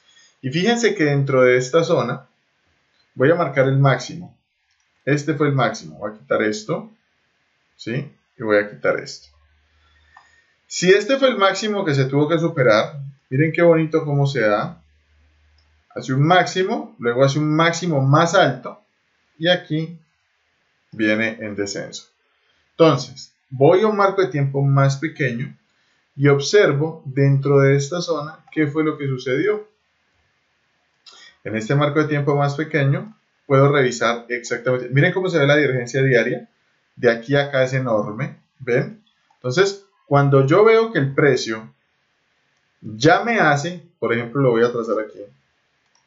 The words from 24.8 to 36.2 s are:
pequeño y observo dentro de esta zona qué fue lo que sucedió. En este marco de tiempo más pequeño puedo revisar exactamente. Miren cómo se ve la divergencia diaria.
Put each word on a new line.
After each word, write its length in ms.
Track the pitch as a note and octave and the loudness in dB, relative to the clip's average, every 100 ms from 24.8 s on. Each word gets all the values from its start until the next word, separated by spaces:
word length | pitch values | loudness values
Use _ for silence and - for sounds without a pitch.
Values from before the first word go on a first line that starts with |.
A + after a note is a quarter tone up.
| C#3 - | 2 0
pequeño 600 | D#3+ - C3 A#2 - - _ _ _ _ _ C#3 | -8 -6 -6 -6 -10 -14 _ _ _ _ _ 0
y 120 | C#3+ | 2
observo 720 | C#3 - G#3 F3+ C#3+ D#3+ D#3+ | 2 2 2 4 2 -4 -6
dentro 540 | C#3+ C3 C#3 C#3 C#3 C#3 | -8 0 2 2 2 4
de 160 | C#3 C#3 | 4 2
esta 240 | C#3 F3 | -2 -6
zona 460 | E3+ D3+ D3+ - _ | -4 -6 -6 -16 _
qué 160 | D#3+ D3 | -4 -2
fue 160 | D#3 | -2
lo 160 | D#3 C#3+ | -4 -4
que 80 | C#3 | -6
sucedió. 600 | B2+ C3 C#3 G3 G#3 - _ _ _ _ _ _ _ _ _ _ _ _ _ - - - _ | -6 -4 -2 -2 -4 -8 _ _ _ _ _ _ _ _ _ _ _ _ _ -20 -20 -20 _
En 120 | - A2 | -8 -8
este 180 | A2 | -2
marco 260 | C#3+ D3 D3 | 0 0 0
de 80 | D3 | -2
tiempo 280 | D3 C#3 C#3+ | -2 0 0
más 180 | C#3+ | -2
pequeño 640 | C#3 D#3 D3+ C#3 E3+ A3 - _ _ - | -4 -4 0 0 -2 -6 -18 _ _ 0
puedo 240 | C#3 C#3+ | 4 4
revisar 560 | C#3+ B2 A2 A2+ A#2 - | 4 0 0 -2 -2 -6
exactamente. 600 | A#2+ - A#2 B2+ B2+ A#2+ | -10 -6 -6 -2 -4 -2
Miren 240 | C#3 F3+ | 0 2
cómo 160 | F#3 F#3 | 0 -2
se 100 | D#3+ | 0
ve 80 | C#3 | 2
la 80 | D3 | 2
divergencia 480 | C3+ C3 A#2+ C3+ | 2 -2 -4 -2
diaria. 440 | C3+ A#2 | 2 2